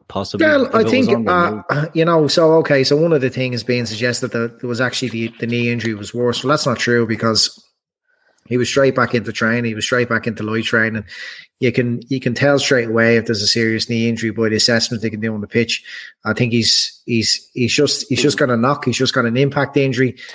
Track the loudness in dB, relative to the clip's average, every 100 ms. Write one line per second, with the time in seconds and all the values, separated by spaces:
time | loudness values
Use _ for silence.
0 | -10 -8 -6 0 2 4 2 2 2 2
1 | 2 2 2 2 2 -2 -4 -4 -2 0
2 | 2 4 2 4 4 4 4 2 2 2
3 | 2 2 0 -2 -4 -4 -2 -2 -2 -2
4 | -2 -2 -4 -4 -4 -6 -6 -2 -2 -2
5 | -4 -4 -6 -6 -4 -2 -2 -2 -4 -6
6 | -8 -2 -2 0 0 0 0 -2 0 0
7 | 0 0 0 2 0 -4 _ _ _ _
8 | _ _ _ _ -4 -2 0 2 2 2
9 | 0 -2 -4 -2 0 0 -2 -4 -2 0
10 | 0 -2 -2 -6 -4 -4 0 0 0 -2
11 | -10 -14 -16 -16 -20 _ -2 0 -2 -4
12 | -4 -4 -2 0 2 2 2 2 2 2
13 | 4 4 2 -2 0 0 0 0 -2 0
14 | 0 0 -4 -2 0 2 2 2 0 -4
15 | -4 -4 -4 -6 -2 0 0 -4 -8 -18
16 | -18 _ -4 0 0 2 2 0 -2 -8
17 | -4 -2 0 -2 -6 -4 -2 0 0 0
18 | -2 0 0 2 0 2 0 0 -2 -2
19 | 0 0 0 0 0 0 0 0 0 0
20 | -2 -4 -16